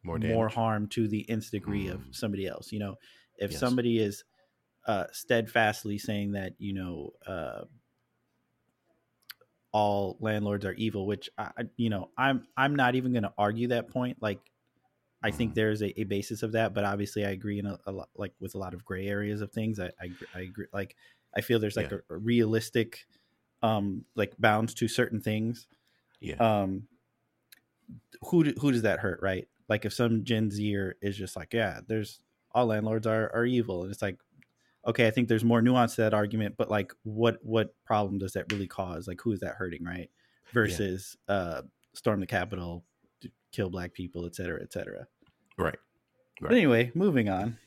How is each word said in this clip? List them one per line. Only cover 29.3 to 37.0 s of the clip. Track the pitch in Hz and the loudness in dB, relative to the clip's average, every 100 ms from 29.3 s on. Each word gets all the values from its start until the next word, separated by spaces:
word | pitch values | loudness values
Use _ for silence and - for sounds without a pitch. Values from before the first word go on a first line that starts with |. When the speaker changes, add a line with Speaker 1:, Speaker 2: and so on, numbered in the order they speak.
| 92 - _ - | -2 -6 _ -2
Speaker 2:
Like, | 107 | -2
if | 104 | 0
some | - 117 113 | 0 2 2
Gen | 98 110 110 | 2 0 0
Zer | 104 104 101 95 - | 0 -2 0 -2 -4
is | 101 101 | -6 -4
just | 95 - | -8 -10
like, | - | -4
"Yeah, | 117 104 - - | 0 0 -2 -4
there's, | 110 104 - _ _ _ | -4 -4 -10 _ _ _
all | 117 120 | 0 2
landlords | 107 107 110 110 | 2 0 0 2
are, | 110 110 | 2 2
are | 113 | 2
evil," | 120 123 110 92 | 2 2 0 -2
and | 92 | -4
it's | 101 | -4
like, | 101 92 _ _ _ _ _ _ - | -4 -4 _ _ _ _ _ _ -2
okay, | 117 113 | 4 4
I | |
think | 110 117 | 4 4
there's | 110 | 4
more | 117 117 | 6 6
nuance | 117 127 117 - | 6 6 4 4
to | |
that | 110 | 4
argument, | 104 104 110 104 - | 4 2 0 -2 -2
but, | - | 0
like, | 104 101 - | 0 -2 -8